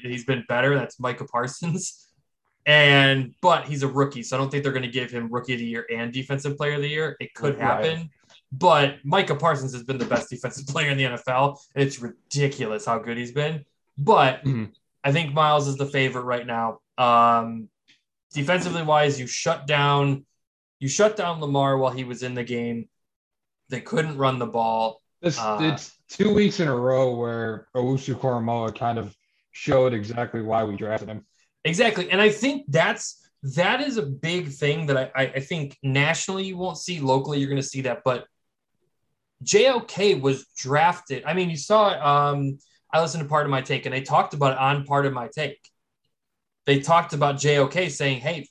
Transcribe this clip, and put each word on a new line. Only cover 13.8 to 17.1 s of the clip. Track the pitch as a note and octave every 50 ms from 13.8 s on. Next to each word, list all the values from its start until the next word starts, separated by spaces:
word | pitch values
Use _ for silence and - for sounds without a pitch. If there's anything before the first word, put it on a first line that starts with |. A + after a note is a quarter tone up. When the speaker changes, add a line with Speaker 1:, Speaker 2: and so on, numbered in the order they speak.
| _ _ _ -
Speaker 1:
But | C#3+ F3+ G#3+ E3+ C#3+ C3 C3 - -
Speaker 2:
Mm-hmm. | C3+ C3+ A#2 A2 G#2 - _ _ _ _ _ -
Speaker 1:
I | C#3
think | C#3 E3 E3+ C#3+ C#3
Myles | D#3 D#3 D3+ D3+ D3 C#3 C#3
is | C3+ C#3
the | C#3+ C#3
favorite | - C#3 C3+ B2+ A#2+ B2 B2
right | B2 B2 A#2+ A#2+
now. | B2 A#2 A#2 A#2 A2+ - - _ _ _ -
Um, | B2 A#2+